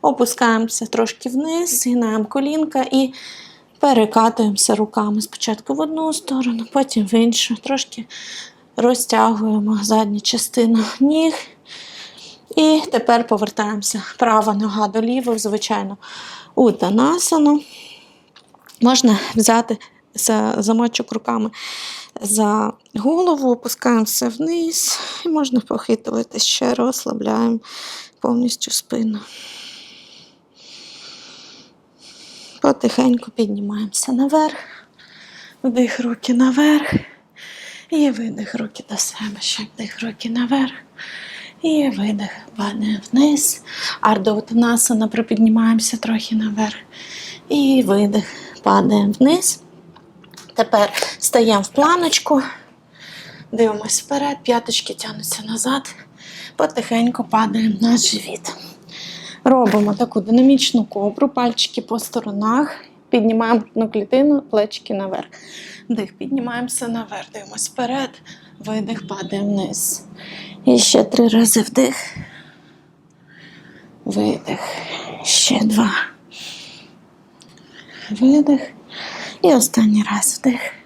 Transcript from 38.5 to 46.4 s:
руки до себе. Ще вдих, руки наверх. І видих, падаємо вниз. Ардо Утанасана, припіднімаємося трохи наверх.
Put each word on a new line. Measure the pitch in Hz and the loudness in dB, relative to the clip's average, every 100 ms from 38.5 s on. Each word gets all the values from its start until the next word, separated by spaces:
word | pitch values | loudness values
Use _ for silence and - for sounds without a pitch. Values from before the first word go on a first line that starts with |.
| 240 | -8
руки | 220 - - | -8 -12 -12
до | 208 | -6
себе. | - - 214 202 | -6 -6 -10 -8
Ще | - - 214 - | -6 -6 -8 -12
вдих, | 214 - | -12 -8
руки | 226 214 233 | -10 -8 -6
наверх. | 233 247 269 254 - - - - - - - - - | -2 0 0 0 -4 -20 -20 -16 -16 -16 -18 -20 -6
І | 330 311 277 | 0 2 2
видих, | 202 208 202 202 - - - | 0 -2 -2 -6 -12 -18 -6
падаємо | 202 214 214 214 - | -6 -4 -4 -4 0
вниз. | 247 294 285 - - - - - - | 4 4 4 0 -4 -10 -10 -8 -2
Ардо | 226 214 196 214 | 0 2 0 -2
Утанасана, | 226 226 233 233 - 220 220 | 0 2 4 2 2 2 0
припіднімаємося | 220 226 220 226 220 226 226 220 226 | -2 -2 4 4 6 4 4 0 -4
трохи | 220 220 - | -2 -4 -2
наверх. | 220 | -2